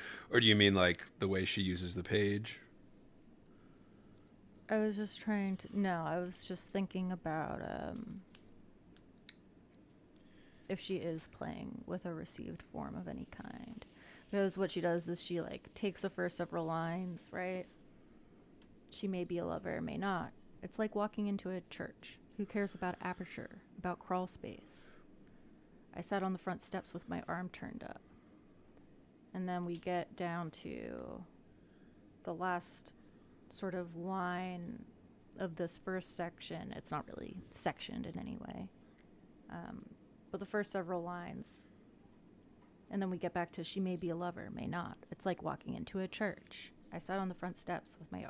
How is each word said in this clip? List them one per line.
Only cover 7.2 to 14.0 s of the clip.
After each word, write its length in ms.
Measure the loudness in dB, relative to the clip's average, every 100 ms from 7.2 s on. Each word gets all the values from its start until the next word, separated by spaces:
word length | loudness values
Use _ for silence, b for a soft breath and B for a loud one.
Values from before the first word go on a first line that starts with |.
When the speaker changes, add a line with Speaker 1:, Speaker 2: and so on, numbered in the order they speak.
| 0 0 0 -2
Speaker 2:
um, 600 | -2 -2 -4 -4 -6 -8 -12 -18 -18 -20 -20 -20 -20 -20 -20 -20 -16 -16 -18 -20 -20 -20 -20 -20 -20 -20 B B B B -4
if 120 | -4
she 180 | 0 0
is 300 | 0 0 -2
playing 560 | -6 -6 -4 -6 -6 -4
with 180 | -4 -2
a 80 |
received 480 | -4 -4 -6 -6 -8 -10
form 240 | -6 -6 -6
of 120 | -6
any 200 | -6 -8
kind. 520 | -10 -10 -10 -10 -12 -14 B